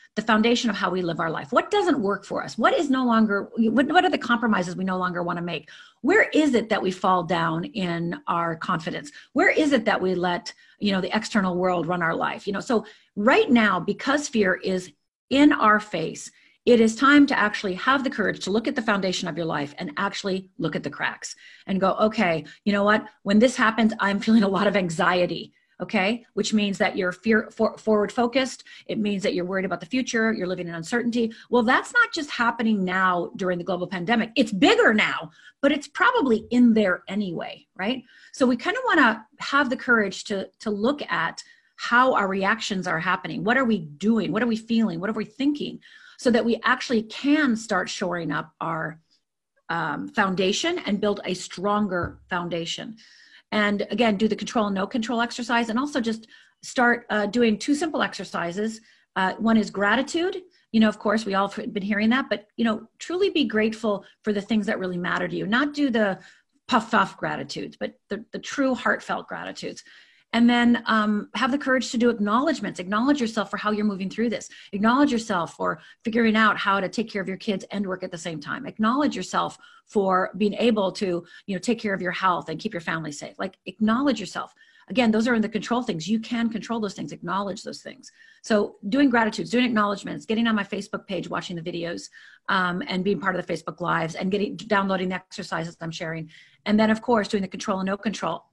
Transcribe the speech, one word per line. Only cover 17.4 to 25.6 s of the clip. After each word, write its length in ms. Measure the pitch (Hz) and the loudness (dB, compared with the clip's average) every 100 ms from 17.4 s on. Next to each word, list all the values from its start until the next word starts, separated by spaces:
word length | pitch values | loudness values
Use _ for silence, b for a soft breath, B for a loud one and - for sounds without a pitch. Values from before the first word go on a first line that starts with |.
| 208 - 202 | 0 -2 -4
have 300 | 180 - 277 | -2 0 2
the 60 | 254 | 0
courage 340 | - 185 170 - | -2 -2 -2 -2
to 60 | |
look 160 | 208 233 | -2 0
at 80 | 269 | -2
the 60 | |
foundation 460 | 226 202 185 180 175 | 0 0 0 -2 -4
of 80 | 156 | -4
your 100 | 160 | -4
life 300 | 156 143 - | -4 -6 -8
and 140 | 170 - | -10 -6
actually 520 | 196 - 202 190 190 - | -6 -4 -4 -4 -6 -6
look 180 | 160 160 | -4 -4
at 80 | |
the 60 | 147 | -6
cracks 460 | - 127 110 - B B B - | -6 -6 -6 -12 B B B -4
and 140 | 190 | 0
go, 120 | 190 - | 0 2
"Okay, 500 | 214 226 185 160 151 B | 0 2 0 0 -4 B
you 80 | - | -2
know 140 | 202 202 | 2 4
what? 200 | 214 - - | 2 0 -8
When 140 | - 214 | 2 6
this 200 | 254 254 | 6 4
happens, 360 | 220 220 220 - | 2 4 2 2
I'm 200 | 196 202 | 0 0
feeling 220 | - 226 | 4 6
a 40 | 196 | 6
lot 200 | 185 196 | 2 2
of 100 | 196 | 2
anxiety." 760 | 180 160 175 180 175 - - _ | 0 0 2 2 0 -2 -12 _